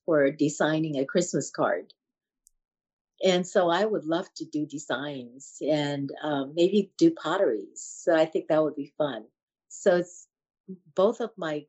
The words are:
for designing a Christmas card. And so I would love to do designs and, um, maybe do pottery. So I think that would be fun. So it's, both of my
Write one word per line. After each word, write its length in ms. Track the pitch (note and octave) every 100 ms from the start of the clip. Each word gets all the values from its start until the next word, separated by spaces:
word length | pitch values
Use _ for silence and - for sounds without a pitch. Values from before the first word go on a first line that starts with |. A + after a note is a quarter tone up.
for 260 | - D#3 C#3
designing 680 | D3+ D3+ - D3+ D#3 D#3+ C#3
a 60 |
Christmas 460 | C3+ F#3 F3 D3 -
card. 420 | - B2 F2+ - - _ _ _ _ _ _ _ _ _ _ _ -
And 220 | F#3+ F3+ F3+
so 240 | G#3 F3
I 140 | E3+
would 200 | A3 G3
love 280 | D3+ E3 F#3+
to 100 | -
do 220 | D#3+ D3+ D3+
designs 920 | C#3+ - B2+ D3 C#3 A#2+ B2+ - - C3
and, 460 | D3+ D3 C#3+ C#3 -
um, 300 | D3+ C#3+ C3+
maybe 380 | D#3 F3+ G#3 F#3+ -
do 120 | E3
pottery. 560 | E3 D#3 F#3 F3+ G#2+ G2
So 400 | - - - -
I 120 | E3 D#3+
think 220 | F3 -
that 140 | D#3
would 140 | D#3 C#3+
be 160 | C#3 -
fun. 280 | D3+ A#2 A2 _ _ _ _
So 280 | - G3+ B3+
it's, 320 | - - - _ _ _ - F#3+ _
both 260 | E3 G3 A3+
of 100 | A3+ -
my 280 | E3 D3+